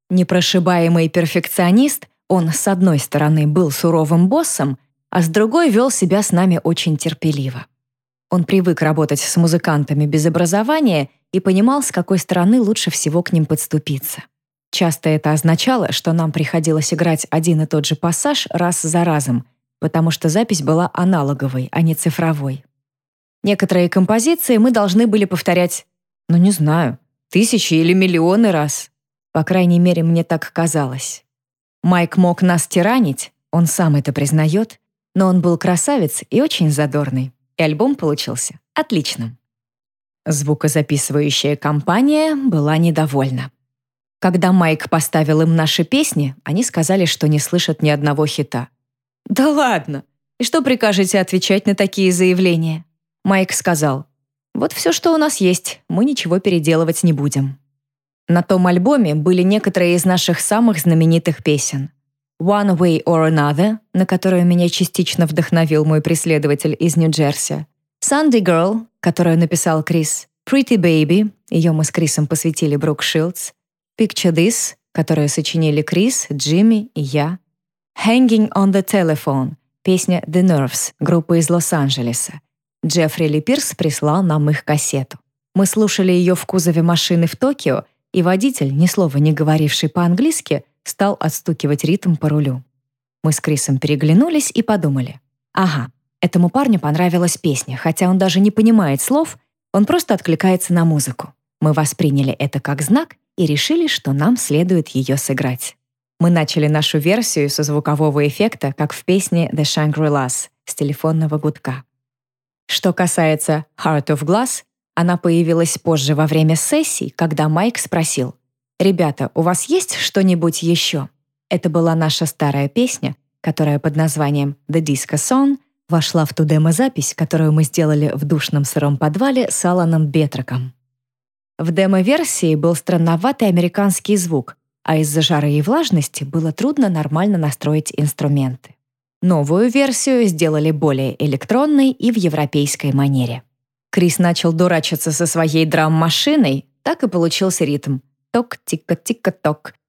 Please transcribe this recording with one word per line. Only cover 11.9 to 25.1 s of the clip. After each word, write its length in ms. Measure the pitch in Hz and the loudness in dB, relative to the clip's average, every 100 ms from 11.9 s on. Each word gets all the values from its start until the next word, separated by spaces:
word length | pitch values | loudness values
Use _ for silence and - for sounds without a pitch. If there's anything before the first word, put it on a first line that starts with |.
какой 280 | 180 175 190 | -4 -2 -2
стороны 400 | - 185 180 247 | 0 0 2 2
лучше 320 | 208 220 175 | 2 0 -4
всего 320 | - 151 170 | -4 -2 -2
к 80 | - | 0
ним 140 | 170 151 | 0 0
подступиться. 800 | 156 - 156 151 135 - - - _ _ _ _ | -2 -4 -4 -4 -8 -8 -14 -16 _ _ _ _
Часто 380 | - 170 - 160 | -2 -2 0 0
это 220 | 156 151 | 0 0
означало, 600 | 151 160 165 254 254 - | 0 2 2 0 0 -2
что 180 | - 165 | -4 -2
нам 220 | 165 160 | 0 -2
приходилось 600 | 156 147 165 160 156 - | -2 -2 -2 0 0 0
играть 340 | 170 170 160 - | -2 0 -2 -2
один 320 | 160 170 156 | -2 2 0
и 40 | 156 | 0
тот 200 | 156 143 | -2 -2
же 100 | 156 | -2
пассаж 520 | 170 165 285 285 - | -2 -2 -2 -2 -4
раз 320 | 170 175 170 | -2 -2 -2
за 240 | 160 170 170 | -2 0 0
разом, 400 | 151 127 120 - _ _ - | 0 0 -4 -4 _ _ -6
потому 320 | 160 165 165 | -4 0 0
что 160 | - 160 | 0 0
запись 360 | 190 226 165 | 0 0 -2
была 260 | 143 160 180 | 0 0 0
аналоговой, 760 | - 180 175 139 135 135 127 131 | 0 0 2 0 -2 -4 -4 -4
а 100 | - | 0
не 140 | 160 156 | 0 0
цифровой. 720 | 165 180 165 151 139 135 _ _ _ _ _ _ _ _ | -2 -2 -2 -2 -4 -8 _ _ _ _ _ _ _ _
Некоторые 460 | 202 196 196 180 175 | -2 0 2 2 2
композиции 680 | 190 185 226 277 330 - 220 | 2 2 2 0 0 2 2
мы 140 | 247 | 4
должны 360 | 226 202 202 | 2 2 2
были 160 | 233 | 2